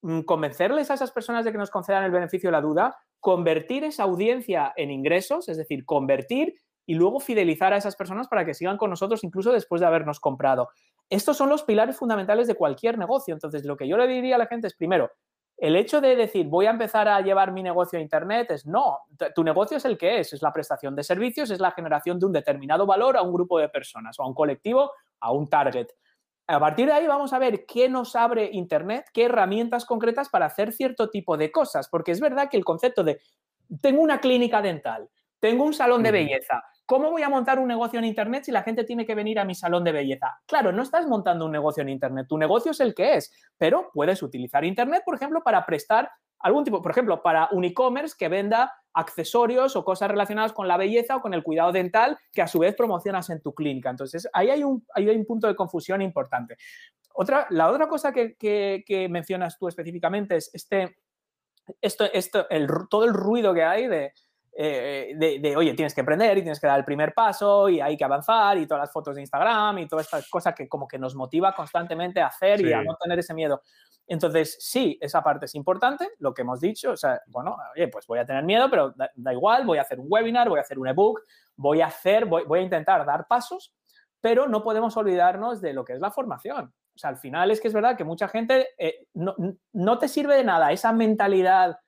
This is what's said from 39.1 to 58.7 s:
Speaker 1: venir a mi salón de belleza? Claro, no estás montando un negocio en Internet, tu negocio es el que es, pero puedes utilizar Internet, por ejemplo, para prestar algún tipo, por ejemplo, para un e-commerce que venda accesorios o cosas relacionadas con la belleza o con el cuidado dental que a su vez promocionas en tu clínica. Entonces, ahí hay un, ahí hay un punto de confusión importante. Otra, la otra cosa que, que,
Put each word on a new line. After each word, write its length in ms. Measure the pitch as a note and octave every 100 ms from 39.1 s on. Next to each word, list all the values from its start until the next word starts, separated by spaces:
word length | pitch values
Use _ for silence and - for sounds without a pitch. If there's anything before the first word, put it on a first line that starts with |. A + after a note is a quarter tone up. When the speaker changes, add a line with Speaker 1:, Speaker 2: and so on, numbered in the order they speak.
| G#3+
Speaker 1:
venir 240 | G#3 A3
a 60 | G3
mi 100 | F3+
salón 280 | F3 F3
de 80 | E3+
belleza? 460 | D#3 C#3 C3 - - _
Claro, 240 | D4+ A3
no 80 | F#3
estás 240 | C4 D#4+ E4
montando 380 | A3+ F#3 F3+ D#3+
un 60 |
negocio 300 | D3+ D3+ D3
en 60 | C#3+
Internet, 360 | C3+ C3+ C3+ C3
tu 100 | D#3
negocio 340 | D#3 G#3 A#3+
es 80 | D#4
el 120 | B3+ -
que 180 | B3 B3+
es, 160 | - _ _ _
pero 320 | D#3+ D#4 -
puedes 280 | - D3+ F#3+
utilizar 420 | C#3+ B2 B2 C#3+ D#3+
Internet, 380 | F#3+ B3 E4+ F#4+
por 100 | D4
ejemplo, 260 | C#4 D#4+
para 220 | D#4+ G#3 -
prestar 440 | D#3 - G#3+ C4+ - _ _
algún 240 | F#3 B3
tipo, 180 | D4 G3+
por 100 | E3
ejemplo, 300 | E3 A#3+ E3
para 260 | F3 D#3+ E3
un 120 | F#3+ F3+
e-commerce 500 | F3 B3+ B3 D#4 -
que 100 | F3
venda 440 | F#3 G3+ A3+ B3 - _
accesorios 840 | - E3 - D#3+ A#3 A#3 B3+ C4+ C4+
o 100 | E3+
cosas 240 | F#3 G3+
relacionadas 420 | G3+ G3+ G#3 A3
con 160 | A3 F#3+
la 100 | F3+
belleza 400 | F#3+ A3+ A#3 C4
o 40 |
con 120 | A#3+
el 100 | F3+
cuidado 280 | D#3+ D#3+ E3
dental 460 | F3+ F3+ A3 A#3+ D4+ _
que 100 | -
a 60 | E3+
su 120 | F3
vez 160 | E3+ G#3
promocionas 540 | A#3 F3+ F#3 F#3+ E3+
en 120 | E3
tu 120 | E3
clínica. 360 | D3+ D3+ C3 C3
Entonces, 380 | B2+ C3+ E3 G3
ahí 160 | - G3+
hay 140 | C#4+
un, 220 | C#4+ C4+ - -
ahí 120 | G#3
hay 60 | A3
un 100 | G#3+
punto 220 | A3+ G#3+
de 80 | G3
confusión 460 | F3+ F3 D#3+ F#3+
importante. 560 | G3 E3+ C3 B2+ A#2+ A#2 - - - _ _
Otra, 320 | - F#3+ C4+ C#4
la 200 | E3+ D#3+
otra 180 | C4 D#4
cosa 240 | D#4+ C#4+
que, 220 | C4+ A#3 -
que, 460 | G#3+ G#3 G3+